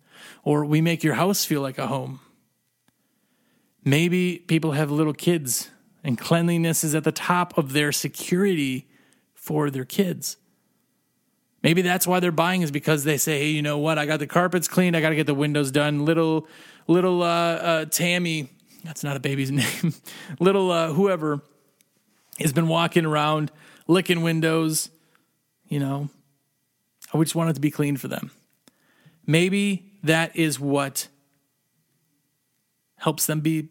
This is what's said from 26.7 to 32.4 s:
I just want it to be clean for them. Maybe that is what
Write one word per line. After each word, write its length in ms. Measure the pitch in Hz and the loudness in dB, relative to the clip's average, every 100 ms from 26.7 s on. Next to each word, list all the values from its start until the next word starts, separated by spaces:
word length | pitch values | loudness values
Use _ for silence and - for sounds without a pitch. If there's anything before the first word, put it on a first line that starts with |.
| _ _ _ - | _ _ _ -4
I 60 | 151 | 0
just 160 | 160 165 | 0 0
want 140 | 165 | -2
it 40 | |
to 60 | 139 | 0
be 120 | 147 | -2
clean 260 | 147 143 139 | -2 -2 -2
for 100 | - | -6
them. 240 | - 143 - _ _ _ _ _ _ _ _ - | -8 -10 -14 _ _ _ _ _ _ _ _ 0
Maybe 680 | 160 185 202 202 185 - _ | 2 2 2 0 -2 -8 _
that 320 | 147 160 165 165 | 0 0 0 0
is 240 | 160 135 | -2 -2
what 480 | 143 139 139 - - _ _ _ _ _ _ _ _ _ _ _ _ _ | -2 0 -2 -6 -10 _ _ _ _ _ _ _ _ _ _ _ _ _